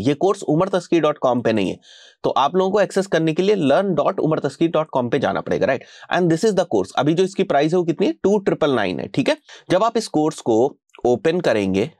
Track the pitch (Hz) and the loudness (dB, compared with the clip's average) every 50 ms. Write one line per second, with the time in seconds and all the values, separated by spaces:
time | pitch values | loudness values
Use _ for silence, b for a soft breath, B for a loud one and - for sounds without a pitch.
0 | 101 135 147 - 180 190 208 202 - - 151 156 185 196 196 180 175 - 175 170 | -2 -2 0 2 2 0 0 0 -2 -2 0 0 0 0 -2 -4 -2 0 0 2
1 | 156 151 147 - - 131 120 123 110 113 113 107 95 87 87 - B B B B | 2 0 0 0 0 0 0 0 0 0 0 0 0 -2 -4 -6 B B B B
2 | B B B B B - - - 135 143 170 185 185 190 196 214 190 - - 196 | B B B B B -2 0 2 2 2 2 0 0 2 2 0 0 0 0 -2
3 | 190 196 - 160 160 160 156 180 185 196 214 190 156 131 139 175 196 202 175 147 | -2 0 0 0 0 0 0 0 2 2 2 2 2 2 2 2 2 0 0 0
4 | 135 160 190 - - 156 156 - - 139 - - 165 165 175 156 156 - - 131 | 0 -2 -2 0 0 0 0 0 -2 -4 -2 -2 -2 0 0 -2 -2 -2 -2 -4
5 | 123 120 143 139 107 95 92 80 - - 90 76 92 110 135 117 - B B B | -2 -2 -2 -2 0 -2 -2 -2 -4 -4 -2 0 0 0 -2 -2 -6 B B B
6 | B B B 175 185 170 165 160 - 220 196 185 175 - - 101 92 - - - | B B B 0 2 2 2 2 0 0 0 0 -2 0 -2 -2 -2 -2 -2 -2
7 | 139 147 165 170 190 185 - - 185 - 151 139 151 156 170 185 175 170 151 - | 0 0 0 0 0 -2 -2 -2 -2 0 0 0 0 2 0 0 0 -2 -2 -2
8 | 190 294 330 - - 190 208 208 196 202 165 - - 147 131 117 101 92 87 65 | -2 -2 -2 -2 0 0 0 0 0 -2 -2 0 0 0 0 0 0 -2 -4 -6
9 | 64 - - - - - 302 302 B B B B B B 160 185 214 233 - 233 | -8 -6 -4 -2 -2 0 -2 -4 B B B B B B 0 2 2 0 0 -2
10 | 214 - - 151 151 156 147 - - 127 110 110 123 147 - _ _ _ _ - | -4 -2 -2 -2 0 -2 -2 -4 -2 0 2 2 2 0 -2 _ _ _ _ -4
11 | - 120 123 - - 165 165 180 165 151 113 107 101 95 92 95 113 160 - _ | 0 0 0 2 0 0 0 0 0 0 0 2 0 0 0 0 -2 -2 -6 _